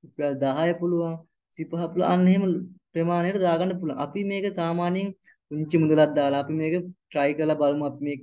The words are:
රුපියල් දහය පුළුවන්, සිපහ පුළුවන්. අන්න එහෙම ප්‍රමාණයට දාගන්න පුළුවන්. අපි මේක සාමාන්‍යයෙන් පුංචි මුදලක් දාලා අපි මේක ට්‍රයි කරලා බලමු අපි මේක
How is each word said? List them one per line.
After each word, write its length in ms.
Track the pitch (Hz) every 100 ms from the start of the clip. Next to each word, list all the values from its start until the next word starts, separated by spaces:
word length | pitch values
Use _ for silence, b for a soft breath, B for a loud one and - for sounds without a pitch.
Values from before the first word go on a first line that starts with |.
රුපියල් 320 | - - 143 135
දහය 300 | 135 135 165 170
පුළුවන්, 400 | 175 170 170 165 - _ _ -
සිපහ 160 | 160 170
පුළුවන්. 280 | 170 180 156
අන්න 180 | 180 180
එහෙම 160 | 185 196 175 - - _
ප්‍රමාණයට 520 | 170 165 175 175 202
දාගන්න 380 | 185 165 185 185
පුළුවන්. 200 | 170 139
අපි 220 | 143 196 202
මේක 220 | 196 196
සාමාන්‍යයෙන් 560 | 185 165 170 175 185 190 190 b b _
පුංචි 260 | 151 156 165
මුදලක් 340 | 156 156 151 147
දාලා 260 | 143 139
අපි 120 | 143 156
මේක 200 | 156 175 180 180 _
ට්‍රයි 280 | 151 143 151
කරලා 240 | 156 151
බලමු 260 | 147 147 143
අපි 140 | 131 143
මේක 160 | 143